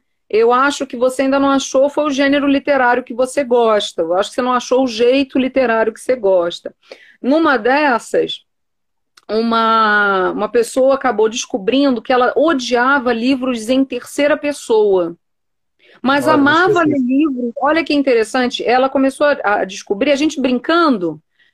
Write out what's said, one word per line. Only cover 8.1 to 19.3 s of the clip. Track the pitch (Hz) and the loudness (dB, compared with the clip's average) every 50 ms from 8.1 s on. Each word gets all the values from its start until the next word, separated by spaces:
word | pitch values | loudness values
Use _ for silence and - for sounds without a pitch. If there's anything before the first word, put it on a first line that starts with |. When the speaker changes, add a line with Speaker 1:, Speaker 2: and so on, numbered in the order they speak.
| - 170 160 160 - - _ _ _ _ _ _ _ _ _ _ _ _ _ _ _ _ _ - | -2 -2 -2 -2 -6 -10 _ _ _ _ _ _ _ _ _ _ _ _ _ _ _ _ _ -6
Speaker 1:
uma, | 208 220 226 233 226 226 226 220 226 226 220 208 208 208 202 202 196 190 180 180 | -4 -2 0 0 0 0 2 2 2 2 2 2 2 2 2 2 2 0 0 -2
uma | 175 185 208 208 | -2 -4 -4 -2
pessoa | - 240 226 - - 269 262 269 269 | 0 0 -2 0 0 2 2 2 2
acabou | 269 - 254 226 208 220 220 | 2 0 -2 0 0 0 0
descobrindo | 220 254 - - - 226 190 226 240 269 285 277 247 220 | -2 -6 -8 -6 -8 -6 -2 -2 0 2 2 2 0 -2
que | - - | -2 -2
ela | 262 247 247 240 - | 0 2 2 0 2
odiava | 240 285 330 320 262 240 233 247 233 247 262 285 285 233 247 | 2 2 2 0 -2 -2 -2 0 0 2 2 0 0 0 -2
livros | 240 226 233 262 277 254 254 262 247 226 214 226 | -2 0 0 0 0 0 -2 -4 -4 -4 -4 -2
em | 262 269 269 | 0 0 0
terceira | - - 247 - - - - 285 294 302 | -2 -4 -10 -12 -8 -4 -2 0 0 0
pessoa. | 294 294 294 285 - - - 226 220 214 202 190 185 170 165 170 - _ _ _ _ _ _ _ _ _ _ _ _ _ _ - _ | 0 -2 -6 -6 -6 -4 0 2 2 2 2 2 0 0 -2 -6 -12 _ _ _ _ _ _ _ _ _ _ _ _ _ _ -14 _
Mas | - 254 277 285 269 | -2 0 0 0 2
Speaker 2:
Olha, | 302 311 | 2 2
Speaker 1:
amava | 294 277 285 302 330 359 403 415 349 330 | 4 4 4 4 4 2 2 2 2 2
Speaker 2:
específico. | 302 294 277 247 240 | 0 0 0 -2 0
Speaker 1:
ler | 262 | 0
livros. | 277 320 302 262 247 240 233 - | 0 0 0 -2 -4 -6 -8 -6
Olha | - 240 285 311 330 330 | -2 -2 0 0 0 -2
que | - 302 | 0 0
interessante. | 285 269 277 240 233 214 214 - 262 247 240 - - - | 0 0 2 0 0 0 0 -2 -2 -2 -2 -4 -4 -2
Ela | 214 247 254 262 262 | 0 2 2 2 0
começou | 269 277 269 269 262 - 302 | 0 0 0 0 0 0 0
a, | 294 | 0